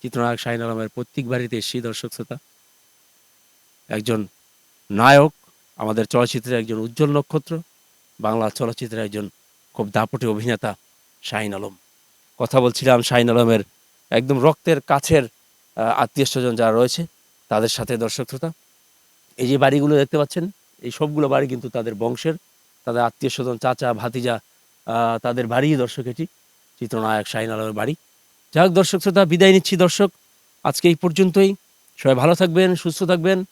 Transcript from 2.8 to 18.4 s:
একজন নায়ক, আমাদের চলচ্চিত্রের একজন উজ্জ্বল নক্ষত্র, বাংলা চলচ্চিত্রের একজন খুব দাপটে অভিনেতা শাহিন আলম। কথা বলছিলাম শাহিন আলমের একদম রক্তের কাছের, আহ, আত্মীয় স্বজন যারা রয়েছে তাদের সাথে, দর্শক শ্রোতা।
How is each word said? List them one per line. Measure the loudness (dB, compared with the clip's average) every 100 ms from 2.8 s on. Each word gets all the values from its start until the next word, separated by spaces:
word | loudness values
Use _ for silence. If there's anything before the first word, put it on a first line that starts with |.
| _ _ _ _ _ _ _ _ _ _ _
একজন | -8 -4 -4 -4 _ _ _ _ _ _
নায়ক, | 4 8 8 8 _ _ _ _ _
আমাদের | -4 -2 0
চলচ্চিত্রের | 0 0 -2 -4 -4
একজন | -4 -6
উজ্জ্বল | -8 -2 0
নক্ষত্র, | 0 -2 -6 -6 -12 -12 _ _ _ _ _
বাংলা | -2 0 -2
চলচ্চিত্রের | -2 -6 -6 -10 -8 -8
একজন | -8 -10 _ _ _ _
খুব | -8 -4
দাপটে | -2 -2 -4 -4
অভিনেতা | -4 -4 -4 -6 -10 _ _ _ _
শাহিন | -10 -8 -8
আলম। | -10 -12 -16 _ _ _ _ _ _
কথা | 0 2
বলছিলাম | 2 0 4 4
শাহিন | 4 2 4
আলমের | 4 4 4 0 _ _ _ _
একদম | -2 0 2
রক্তের | 2 2 0 -2
কাছের, | 2 -2 2 2
আহ, | 2 _ _ _ _ -4 -2 0
আত্মীয় | -2 0 -2
স্বজন | 0 -2 0
যারা | 2
রয়েছে | 2 2 0 -10 _ _ _ _
তাদের | -2 -2
সাথে, | -4 -6 -6
দর্শক | -6 -6 -10
শ্রোতা। | -8